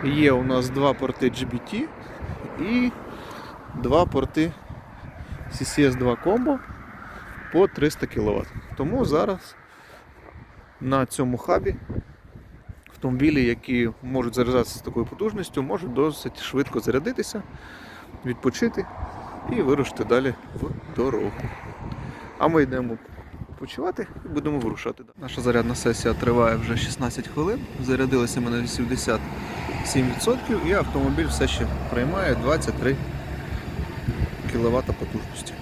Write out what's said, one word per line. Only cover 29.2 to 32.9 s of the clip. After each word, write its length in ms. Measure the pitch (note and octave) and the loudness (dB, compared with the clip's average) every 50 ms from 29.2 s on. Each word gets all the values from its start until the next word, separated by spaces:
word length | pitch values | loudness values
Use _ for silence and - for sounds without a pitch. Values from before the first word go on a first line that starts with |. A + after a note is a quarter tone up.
| - - - - - - - - - - - - - | 0 -4 -8 -8 -8 -8 -6 -6 -6 -4 -4 -4 -4
сім 260 | - - C#3 B2+ B2+ | 0 2 2 2 2
відсотків, 560 | B2 - - A3 B3 B3+ - - A#3 F#3+ - | 0 0 2 2 0 0 0 0 0 0 2
і 60 | D#3+ | 2
автомобіль 540 | G3 G3 D3 - - D3 C3+ C#3 D3+ D#3 E3+ | 2 2 2 2 0 2 2 2 2 2 2
все 220 | D3 - - C3+ B2+ | 0 2 2 2 2
ще 180 | - - A#2+ G#2+ - - - - | 2 0 0 0 -2 -4 -4 -2
приймає 440 | B2 A#2+ B2 C#3+ F3 G3 F#3+ D#3+ B2 | 0 0 0 0 0 2 2 2 2
двадцять 400 | A#2+ - B2+ D#3 E3 - - - | 2 2 2 2 2 2 -2 -2
три 220 | - - B2+ | 0 2 0